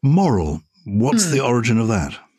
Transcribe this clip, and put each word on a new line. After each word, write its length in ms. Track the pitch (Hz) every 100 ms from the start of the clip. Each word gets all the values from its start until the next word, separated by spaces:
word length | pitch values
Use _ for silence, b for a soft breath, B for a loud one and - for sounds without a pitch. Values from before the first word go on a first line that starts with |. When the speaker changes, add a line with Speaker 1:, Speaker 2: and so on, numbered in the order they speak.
Speaker 1:
Moral. 580 | 139 165 190 104 78 76 - _ -
What's 400 | 101 120 220 180
Speaker 2:
Hmm. 60 |
Speaker 1:
the 80 | 135
origin 360 | 127 123 117 113
of 100 | 113
that? 280 | 107 71 - _